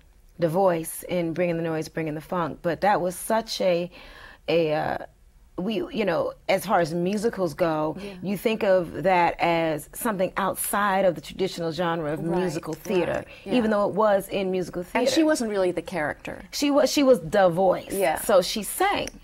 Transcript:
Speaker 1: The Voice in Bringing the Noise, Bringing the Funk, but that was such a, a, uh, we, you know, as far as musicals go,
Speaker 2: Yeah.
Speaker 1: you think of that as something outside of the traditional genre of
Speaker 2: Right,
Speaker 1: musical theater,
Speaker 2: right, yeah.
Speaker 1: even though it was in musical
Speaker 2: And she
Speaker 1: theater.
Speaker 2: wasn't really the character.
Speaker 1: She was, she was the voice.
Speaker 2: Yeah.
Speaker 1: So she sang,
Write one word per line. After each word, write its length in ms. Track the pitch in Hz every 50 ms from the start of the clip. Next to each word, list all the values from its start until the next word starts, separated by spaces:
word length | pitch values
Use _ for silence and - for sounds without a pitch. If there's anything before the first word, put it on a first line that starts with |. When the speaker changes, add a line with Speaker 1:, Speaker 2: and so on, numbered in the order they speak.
| _ _ _ _ _ - _ -
Speaker 1:
The 100 | 165 165
Voice 540 | 156 190 196 185 170 165 160 - - - -
in 260 | - 180 180 170 165 156
Bringing 240 | 175 180 175 165
the 60 | 165 165
Noise, 240 | 165 160 156 156 156
Bringing 260 | - 170 160 156 151
the 60 | 156
Funk, 380 | 151 - 185 180 170 147 - -
but 200 | - 208 156 147
that 180 | - 196 208 196
was 140 | 175 185 180
such 460 | - - - 226 220 226 - - -
a, 300 | 196 185 175 170 180 175 - - - - - - - - - - _
a, 260 | - 160 170 165 151 151
uh, 240 | 156 151 - - - - - _ _ - - _ - - - _
we, 180 | - 175 226 220 190 - - -
you 120 | 196 214
know, 260 | 185 165 147 - - - - -
as 180 | - 185 190 175
far 140 | 180 220 180
as 140 | 170 147 165
musicals 600 | 175 170 185 208 208 196 233 - 190 185 165 143
go, 440 | - 180 165 156 156 156 156 156 185
Speaker 2:
Yeah. 140 | 196 202 190 180 185
Speaker 1:
you 140 | 185 202
think 260 | 175 - 233 220 220 226
of 400 | 196 190 185 170 - - - 151
that 320 | 190 185 175 175 151 - -
as 480 | - 170 165 165 165 160 156 151 - -
something 400 | - - - 240 208 180 190 185 -
outside 640 | - 196 185 120 - - - - 202 202 202 190 196 196
of 120 | 185 156
the 60 | 151
traditional 520 | - - - - 190 180 - 185 165 165 156
genre 400 | 160 180 170 165 170 156 147 156
of 100 | 156 156
Speaker 2:
Right, 140 | 165 170 180
Speaker 1:
musical 340 | 185 180 151 165 - 165 160
theater, 380 | - - - 202 180 165 143
Speaker 2:
right, 160 | - - - - - - -
yeah. 120 | 196 226
Speaker 1:
even 140 | 254 220 214
though 160 | 214 202 208 185
it 40 | 165
was 360 | 190 214 214 196 196 190 -
in 220 | - 196 196 185
musical 340 | 185 185 175 170 - 175 180 - -
Speaker 2:
And 120 | 226 254 269
she 60 | -
Speaker 1:
theater. 100 | 330 320
Speaker 2:
wasn't 260 | 311 311 302 240 220
really 200 | 208 196 185 180 175
the 80 | 160
character. 640 | - - 185 165 151 139 - - - 156 - - - -
Speaker 1:
She 200 | - - 294 285
was, 180 | 277 285 - 262
she 140 | - 302 277
was 160 | 262 254 180
the 300 | 160 156 170 208 190 180
voice. 420 | 165 175 190 180 170 170 - - 190
Speaker 2:
Yeah. 260 | 196 196 165 156 -
Speaker 1:
So 200 | - - - -
she 220 | 185 - - 220 190
sang, 460 | - - - 359 403 370 - - - - -